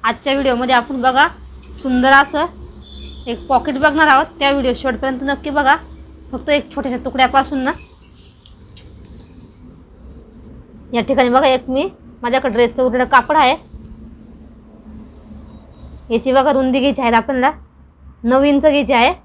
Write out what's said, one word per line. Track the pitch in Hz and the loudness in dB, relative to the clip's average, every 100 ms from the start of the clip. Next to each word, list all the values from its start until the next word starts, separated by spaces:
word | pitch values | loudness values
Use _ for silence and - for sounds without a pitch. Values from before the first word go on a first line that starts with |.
आजच्या | 226 233 285 | -2 -4 -2
व्हिडिओमध्ये | 277 262 240 254 | 0 0 0 2
आपण | 247 240 269 | 0 0 -2
बघा | 254 254 330 - - - - - | 0 2 2 0 -20 -20 -20 -10
सुंदर | 262 247 254 | -2 2 6
असं | 277 285 294 349 - - - - - - - - | 6 4 -2 -4 -8 -20 -20 -20 -18 -18 -14 -10
एक | 233 - | -10 0
पॉकेट | 254 302 262 | 0 0 0
बघणार | 302 294 302 | 2 4 4
आहोत. | 269 311 - | 4 2 -2
त्या | 277 | 0
व्हिडिओ | 277 254 | 0 -2
शेवटपर्यंत | 240 269 233 269 254 | -2 -4 -4 -6 -4
नक्की | 277 277 294 | -4 -4 -2
बघा. | 285 269 311 - - - - - | 0 2 0 -2 -20 -20 -20 -14
फक्त | 262 - | -10 -2
एक | 294 - | -2 -2
छोट्याशा | - 269 247 | -8 -6 -6
तुकड्यापासून | 254 262 254 269 262 277 | -6 0 2 2 0 -4
ना, | 262 359 - - - - - - - - - - - - - - - - - - - - - - - - - - - - - - - | -4 -6 -14 -20 -20 -20 -20 -20 -20 -20 -20 -20 -20 -20 -20 -20 -20 -20 -20 -20 -20 -20 -20 -20 -20 -20 -20 -20 -20 -20 -20 -20 -6
या | 240 | -4
ठिकाणी | - 262 247 | 0 0 4
बघा, | 247 285 | 4 4
एक | 254 254 | 0 -2
मी | 262 381 - - - | -4 -4 -8 -20 -10
माझ्याकडे | 240 254 277 | -4 -2 -2
ड्रेसचं | 226 240 233 | 0 0 0
उरलेलं | 254 247 247 | -2 0 0
कापड | 262 247 302 | 0 0 2
आहे, | 254 311 - - - - - - - - - - - - - - - - - - - - - - - - - | 2 0 -8 -20 -20 -20 -20 -20 -20 -20 -20 -20 -20 -20 -20 -20 -20 -20 -20 -20 -20 -20 -20 -20 -20 -20 -6
याची | 226 262 | -4 2
बघा | 262 269 | 2 2
रुंदी | 269 262 262 | 0 0 0
घ्यायची | 277 269 | 0 0
आहे | 240 | 0
आपल्याला | 226 226 262 269 311 - _ - _ - - | 0 0 0 -2 -2 -20 _ -20 _ -20 -8
नऊ | 233 262 | 0 2
इंच | 285 277 | 4 4
घ्यायची | 311 285 233 | 2 2 0
आहे | 254 254 359 | 2 2 0